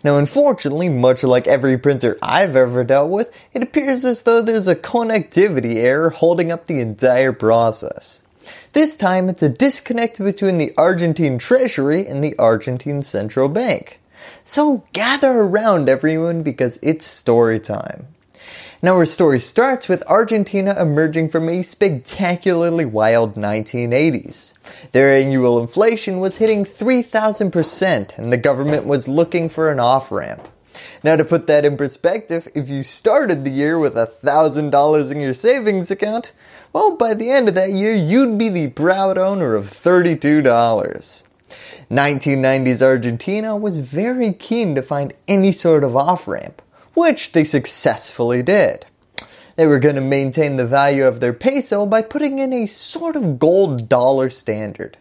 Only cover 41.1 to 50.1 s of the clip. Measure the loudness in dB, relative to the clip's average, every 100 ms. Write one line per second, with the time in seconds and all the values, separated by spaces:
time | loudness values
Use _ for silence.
41.1 | -20 _ _ _ -20 -20 -20 -4 0 0
42.1 | 0 0 0 2 2 0 2 4 2 0
43.1 | -4 -4 -4 -4 -4 -4 -6 -6 -4 -4
44.1 | -2 -2 -4 -4 -2 0 -2 -4 -6 -6
45.1 | -10 0 2 2 2 2 2 2 0 0
46.1 | -2 -4 -10 -10 -20 _ _ _ 2 2
47.1 | 0 0 0 2 0 -2 0 0 -2 -8
48.1 | -4 -2 0 2 2 2 -2 -16 _ _
49.1 | -16 -16 -20 -14 0 4 4 2 0 -2